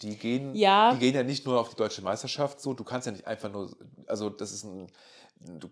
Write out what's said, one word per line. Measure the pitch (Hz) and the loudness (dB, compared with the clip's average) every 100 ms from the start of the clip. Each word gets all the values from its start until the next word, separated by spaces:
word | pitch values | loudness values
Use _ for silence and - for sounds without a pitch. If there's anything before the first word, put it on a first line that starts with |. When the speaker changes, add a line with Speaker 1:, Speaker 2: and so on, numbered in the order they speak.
Speaker 1:
Die | 107 104 | -10 -4
gehen, | 113 127 139 214 | -2 -2 -2 4
Speaker 2:
Ja. | 196 202 220 | 6 8 8
Speaker 1:
die | 127 | 6
gehen | 127 139 | 4 4
ja | |
nicht | 123 139 135 | 0 -2 2
nur | 120 | 2
auf | 113 | 2
die | - | 0
deutsche | 101 - | -2 -2
Meisterschaft | 92 107 131 - 143 - | -4 -4 -4 -2 -4 -4
so. | 135 131 | -6 -6
Du | |
kannst | 107 123 123 | -6 -6 -6
ja | |
nicht | 95 - | -8 -8
einfach | 110 104 | -8 -6
nur, | 101 92 - - - - | -8 -10 -12 -20 -14 -6
also | 104 104 | -4 -4
das | - 101 | -6 -10
ist | 98 | -10
ein, | 107 92 92 _ - - - _ | -12 -14 -16 _ -20 -20 -20 _
du | 85 82 90 | -18 -16 -16